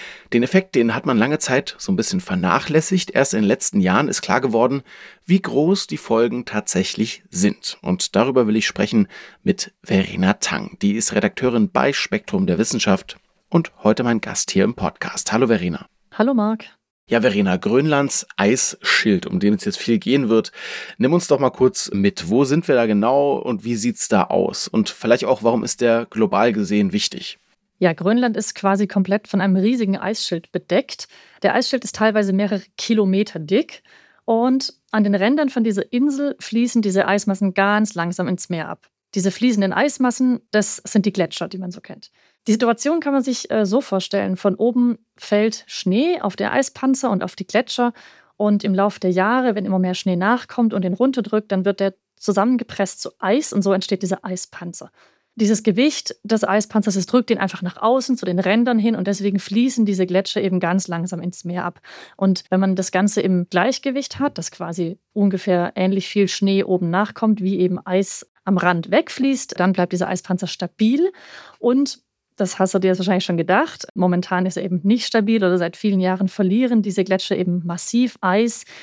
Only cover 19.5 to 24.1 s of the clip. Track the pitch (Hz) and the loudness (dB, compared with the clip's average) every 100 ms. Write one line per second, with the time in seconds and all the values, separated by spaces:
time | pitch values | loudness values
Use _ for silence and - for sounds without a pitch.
19.5 | 104 104 - - 113 - 139 120 113 - | 0 -2 -4 -2 0 2 0 2 0 0
20.5 | - - - - - 131 175 - 135 123 | -12 -14 -12 -14 -2 2 2 2 2 2
21.5 | - 127 - - 101 98 - 82 117 135 | 2 2 2 -4 0 0 0 0 2 2
22.5 | 151 160 127 113 104 110 139 143 131 - | 0 2 2 4 2 2 2 2 0 -4
23.5 | 107 113 117 120 110 - | -6 -4 -2 -2 -4 0